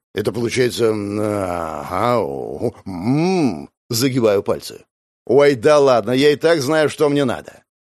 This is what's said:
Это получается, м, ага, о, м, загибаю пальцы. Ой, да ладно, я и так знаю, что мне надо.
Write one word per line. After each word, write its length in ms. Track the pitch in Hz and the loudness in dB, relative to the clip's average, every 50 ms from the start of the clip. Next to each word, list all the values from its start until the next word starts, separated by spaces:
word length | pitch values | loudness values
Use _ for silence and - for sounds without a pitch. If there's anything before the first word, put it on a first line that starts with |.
| _ _ - | _ _ -8
Это 180 | 101 104 123 | -8 -6 -6
получается, 540 | 95 120 120 113 - 120 123 123 107 113 117 | -4 -4 -4 -4 -2 0 -2 -2 -2 0 0
м, 340 | 110 107 107 101 101 101 107 | 0 0 -2 -4 -6 -6 -4
ага, 960 | 107 107 104 101 95 90 87 87 82 80 78 73 71 78 90 92 107 120 123 117 | -4 -4 -4 -4 -4 -4 -6 -6 -6 -8 -8 -10 -10 -8 -6 -2 -2 0 0 0
о, 540 | 95 69 69 67 60 55 67 76 101 120 - - - | -2 -4 -6 -8 -10 -10 -8 -6 -6 -8 -8 -8 -14
м, 840 | 98 95 87 92 117 135 151 165 185 190 180 156 120 90 73 71 - _ _ _ - | -14 -10 -6 -4 -2 0 0 0 0 0 0 0 -2 -2 -6 -10 -16 _ _ _ -8
загибаю 540 | 120 110 127 139 123 139 113 107 101 101 98 | -6 -2 -2 -2 -2 0 0 2 2 0 0
пальцы. 420 | - 95 71 - - - - _ _ _ _ _ _ _ _ _ | -2 -6 -6 -8 -14 -18 -20 _ _ _ _ _ _ _ _ _
Ой, 300 | - 117 139 143 143 147 | 4 6 6 6 6 4
да 240 | 117 104 151 151 147 | 4 4 4 6 6
ладно, 320 | 143 135 127 113 101 110 | 6 4 4 2 2 0
я 200 | 127 131 143 147 | 0 2 4 4
и 40 | 147 | 2
так 260 | - - 160 170 160 | 2 2 2 2 2
знаю, 280 | 127 135 160 156 151 135 | 0 0 0 2 0 0
что 200 | - - 156 143 | 0 0 0 0
мне 160 | 143 143 143 | 0 0 0
надо. 380 | 120 95 76 71 - - - _ _ _ _ _ _ _ | -2 -2 -6 -10 -16 -20 -20 _ _ _ _ _ _ _